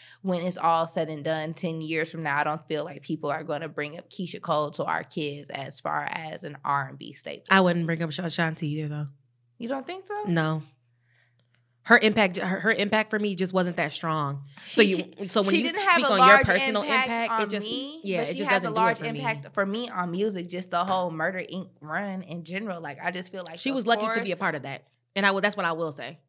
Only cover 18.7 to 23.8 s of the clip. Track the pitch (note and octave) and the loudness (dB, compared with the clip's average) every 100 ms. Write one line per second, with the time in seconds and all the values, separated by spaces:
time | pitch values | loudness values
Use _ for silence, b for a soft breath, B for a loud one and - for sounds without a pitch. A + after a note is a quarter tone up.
18.7 | A3 A3+ A3+ F3+ C#3+ C#3+ C#3 - G#3 G3 | 2 2 2 -4 -4 -4 -4 -6 -2 -2
19.7 | A3 B3 F#3 F3 F3+ G#3+ F#3 F3 F3 F3+ | -2 -4 -4 -2 0 0 -2 -6 -8 -2
20.7 | F3 F#3 F#3 F3+ D#3+ E3+ F#3 - F#3 - | -2 2 0 0 -2 -2 -2 -8 -10 -12
21.7 | _ D3+ E3+ G3+ F#3+ - E3+ E3 F#3+ A3 | _ -8 -6 -4 -8 -8 -10 -8 -8 -6
22.7 | E3+ D3+ C3+ F3 F3+ F3+ F#3+ E3+ E3+ C4+ | -8 -10 -6 -4 -4 -8 -10 -10 -6 -2
23.7 | C4+ | 0